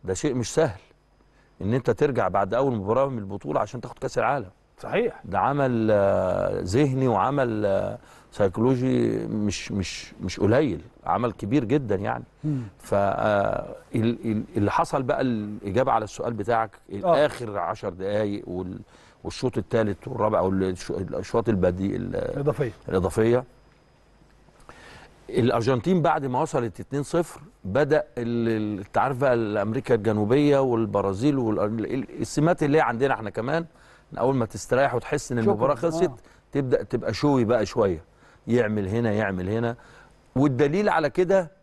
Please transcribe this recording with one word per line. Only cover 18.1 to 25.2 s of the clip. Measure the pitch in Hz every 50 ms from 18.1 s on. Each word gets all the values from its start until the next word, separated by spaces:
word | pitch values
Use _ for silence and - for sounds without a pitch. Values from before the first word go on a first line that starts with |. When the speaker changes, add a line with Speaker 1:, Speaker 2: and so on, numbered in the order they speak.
| 104 104 110 104 101 101 - 98
Speaker 1:
وال-، | 92 90 92 92 92 - 110 _ - - - - - _ -
والشوط | - - - - 127 - 120
التالت | 101 - - 117 110 104 95 - - -
والرابع | - 113 107 110 107 87
أو | 87 95
الش-، | 95 95 95 95 92 92 - -
الأشواط | - 92 95 85 - - 98 - - 117 113 -
البدي-، | 110 95 90 90 90 90 95 98 98
ال-، | 92 92 92 95
Speaker 2:
الإضافية. | 95 - - - 143 143 147 143 - 143 117 - - - -
Speaker 1:
الإضافية. | - 95 87 90 - 113 110 117 117 123 131 - _ _ _ _ _ _ _ _ _ _ _ _ _ _ _ _ _ _ _ _ _ _ - - - - - - - - - - - _